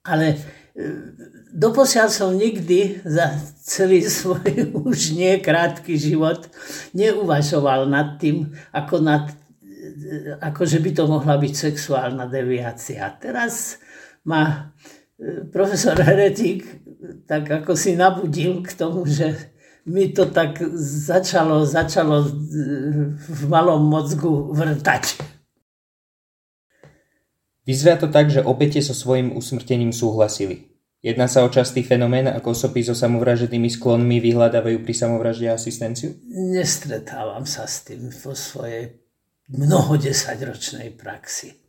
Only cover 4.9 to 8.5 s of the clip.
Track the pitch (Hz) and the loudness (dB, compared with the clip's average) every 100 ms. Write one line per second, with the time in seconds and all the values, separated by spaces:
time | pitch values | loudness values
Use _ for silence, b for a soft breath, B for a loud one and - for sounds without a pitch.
4.9 | 175 156 156 185 190 - 165 170 170 - | -2 -2 0 2 2 2 2 2 -2 -4
5.9 | 156 151 156 156 175 - B B B B | -2 0 2 2 0 -8 B B B B
6.9 | 175 214 208 190 147 147 160 139 135 135 | 0 2 2 2 2 2 2 2 2 2
7.9 | 143 147 - 160 147 151 | 2 0 -2 0 0 -4